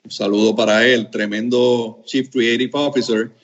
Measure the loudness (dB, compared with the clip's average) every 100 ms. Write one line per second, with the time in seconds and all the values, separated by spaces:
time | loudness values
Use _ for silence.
0 | -16 -6 -2 2 2 2 2 4 4 2
1 | 0 -6 -4 -4 -2 0 2 0 -2 -10
2 | -6 -6 -4 -2 0 0 -2 -2 -2 -2
3 | 0 -2 -2 _